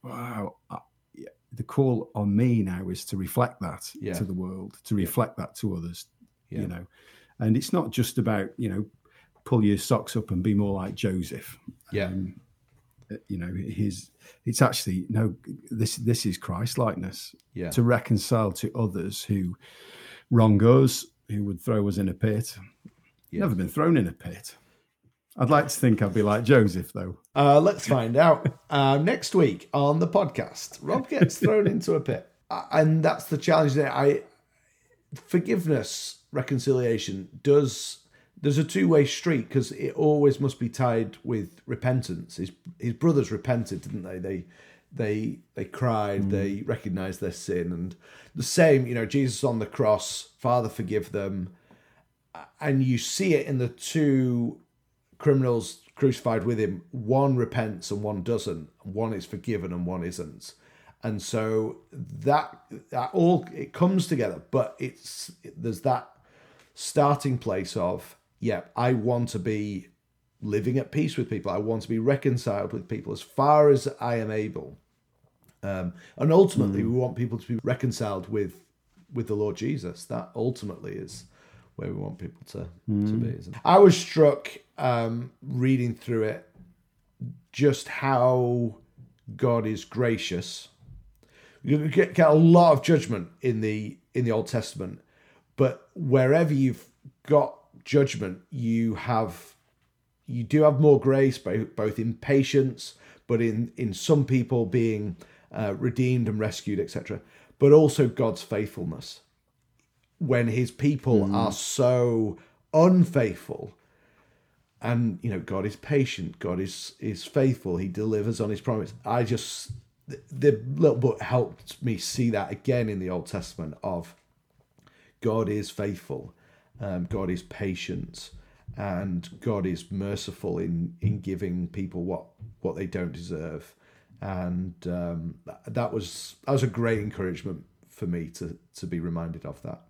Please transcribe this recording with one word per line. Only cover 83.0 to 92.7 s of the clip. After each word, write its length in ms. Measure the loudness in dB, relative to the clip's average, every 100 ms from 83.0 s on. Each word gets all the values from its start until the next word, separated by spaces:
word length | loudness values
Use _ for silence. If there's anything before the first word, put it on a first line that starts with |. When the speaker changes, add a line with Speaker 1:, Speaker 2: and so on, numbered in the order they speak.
| 0 -2
Speaker 2:
be, 60 | -4 -6
isn't 160 | -12
it? 60 | -4
I 140 | 4 10
was 180 | 10 8
struck, 540 | 0 6 6 6 -6 -16 _ -4
um, 520 | 0 0 0 -4 -8 _
reading 520 | -8 0 2 2 0
through 300 | -4 -4 -2
it, 240 | -2 -4 -14 _ -20 _ _ _ _ _ -14 -14 _
just 340 | 2 2 2 -6
how 920 | -4 0 4 4 4 2 0 -2 -6 _ _ -20 _ -18 -2
God 280 | 0 0 0
is 180 | -6
gracious. 840 | -8 -2 -2 -2 -4 -6 -8 -14 -18 _ -20 -20 -20 _ _ _ -20 _
You 240 | 0 0 2
get, 260 | 2 2
get 160 | 6 6
a 40 |
lot 380 | 8 10 10 8